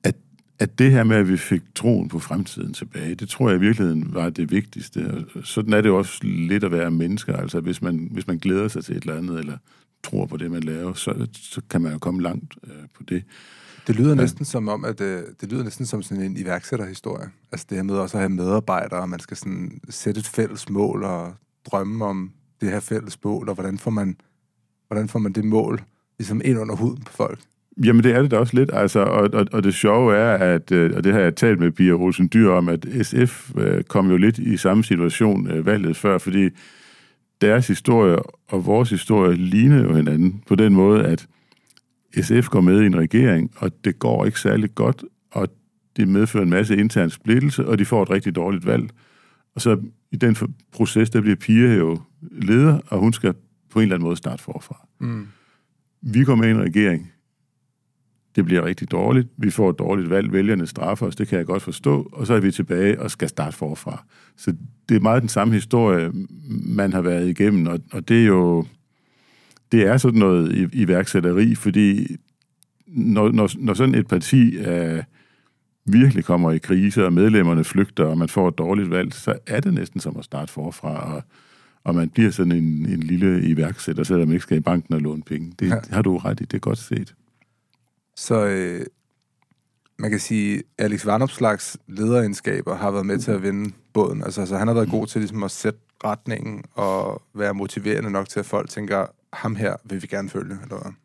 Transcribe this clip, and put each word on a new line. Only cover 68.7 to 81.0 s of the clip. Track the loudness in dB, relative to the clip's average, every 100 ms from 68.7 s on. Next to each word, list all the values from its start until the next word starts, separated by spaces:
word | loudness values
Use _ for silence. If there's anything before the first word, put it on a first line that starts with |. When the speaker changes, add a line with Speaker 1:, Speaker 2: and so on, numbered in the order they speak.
| _ _ _ _ _ _ _ _ _ _
Speaker 1:
det | 2 4
er | 4
sådan | 4 4
noget | 6 4 2 0
i-, | 0 0
iværksætteri, | 2 2 2 0 2 2 2 2
fordi | 0 4 4 2 -4 -8 _ _ _ _ _ _ -10
når, | -2 2 4 4
når, | 4 0 0
når | -4
sådan | 2 2 2
et | 2
parti, | -2 4 6 6 2
øh, | -4 -2 -2 -4 -8 _ _ _ _ _ _ _ 2
virkelig | 6 6 4 2
kommer | 2 2
i | 0
krise, | 2 2 2 2 2
og |
medlemmerne | 4 6 6 4 2
flygter, | 0 0 0 0 0
og | 0
man | 0
får | 2 0
et | 0
dårligt | -2 -2 0
valg, | -2 -4
så | -6 -6 -6 -4
er | -4
det | 0
næsten | -2 -4 -8
som | -8 -10
at | -12
starte | -10 -10
forfra, | -10 -12 -10 -8 -8